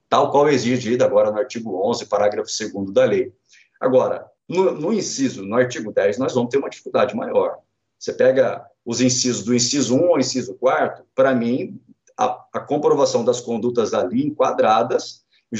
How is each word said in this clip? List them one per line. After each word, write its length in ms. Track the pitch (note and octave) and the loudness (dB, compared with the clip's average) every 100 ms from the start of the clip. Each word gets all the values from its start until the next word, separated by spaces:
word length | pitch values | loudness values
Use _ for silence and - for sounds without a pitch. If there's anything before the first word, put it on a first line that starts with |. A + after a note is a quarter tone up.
| - | -2
tal 220 | A#2+ C#3+ | 0 2
qual 180 | C#3+ D3 | 4 4
exigida 560 | C3 A#2 B2+ G#2+ B2 | 2 0 -2 -2 0
agora 280 | G#2+ G2+ G#2+ | 2 4 2
no 60 | G#2+ | 0
artigo 460 | G2+ A#2 A2 F#2 | -4 -6 -8 -4
onze, 220 | G#2+ A#2+ G#2 | -2 -2 -4
parágrafo 420 | G#2 G#2 G#2+ G#2 | 0 0 -2 -6
segundo 440 | - G#2 G2 G2 | -8 -8 -8 -2
da 120 | G2 | 2
lei. 280 | B2+ G2 - _ _ _ _ - | 2 2 -2 _ _ _ _ -4
Agora, 440 | C3+ B2+ G#2+ F#2 - _ - | 2 2 2 -4 -10 _ -6
no, 220 | E3+ F#3+ | 0 0
no 220 | - D#3+ | 0 -2
inciso, 500 | G#3+ - B2+ C3 G2+ | -2 -4 -2 -4 -4
no 140 | F#2+ A#2+ | -4 0
artigo 360 | B2 - G#2+ | 0 -2 -4
dez, 240 | - G2+ G#2 | 0 0 0
nós 160 | F3 | -2
vamos 160 | B2 A#2+ | 0 0
ter 100 | C#3 | -2
uma 120 | D#3 | -2
dificuldade 460 | - - B2 G#2 A#3 | -10 -4 0 0 -2
maior. 420 | A#3 - F2 - _ _ _ - | -2 0 0 -4 _ _ _ -12
Você 140 | - | -8
pega 520 | - D#3+ C3 A2+ G2 - _ - | 2 4 4 2 -2 -14 _ -6
os 140 | A2+ | 0
incisos 420 | B2+ B2+ B2+ G#2+ | 2 2 0 -2
do 100 | G2+ | 0
inciso 440 | B2 A#2 C#3+ A2 C3 | 0 2 0 0 2
um 140 | F3 | 4
ao 100 | D#3 | 2
inciso 340 | B2 B2+ G2 | 0 -4 -6
quarto, 480 | F#2+ B2+ D3+ C3 - _ | -2 0 0 -2 -6 _
pra 220 | - C3+ | 2 2
mim, 460 | B2+ A#2 C3+ - - _ _ _ - | 2 0 -2 -6 -12 _ _ _ -4
a, 260 | A2 - _ | -4 -4 _
a 60 | A2+ | -10
comprovação 640 | - D3 D#3 C#3 C3 A#2+ | -4 0 2 4 2 2
das 160 | A2+ A#2+ | 0 -2
condutas 540 | - A#2 A#2+ A#2+ G#2 | -2 -2 -2 0 0
ali 320 | G#2+ F2+ A#2 C#3+ | 0 0 -2 -2
enquadradas, 960 | - C3 - A2+ A2 A#2+ - - - _ _ - | 0 0 2 4 4 2 -2 -4 -16 _ _ -10